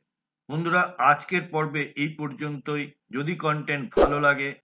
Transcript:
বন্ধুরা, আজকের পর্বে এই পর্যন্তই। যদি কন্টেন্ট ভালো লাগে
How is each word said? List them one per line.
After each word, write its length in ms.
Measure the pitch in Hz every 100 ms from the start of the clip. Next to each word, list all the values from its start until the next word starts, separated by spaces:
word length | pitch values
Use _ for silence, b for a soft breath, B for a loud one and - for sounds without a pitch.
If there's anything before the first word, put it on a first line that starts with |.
| _ _ _ _ -
বন্ধুরা, 440 | 156 170 180 160 -
আজকের 440 | 131 147 - 180
পর্বে 500 | 180 156 151 151 139 143
এই 120 | 147
পর্যন্তই। 840 | 151 147 127 151 143 151 147 139 - -
যদি 260 | 127 151 160
কন্টেন্ট 640 | 156 151 135 143 117 -
ভালো 200 | 139 147
লাগে 340 | 143 139 139 -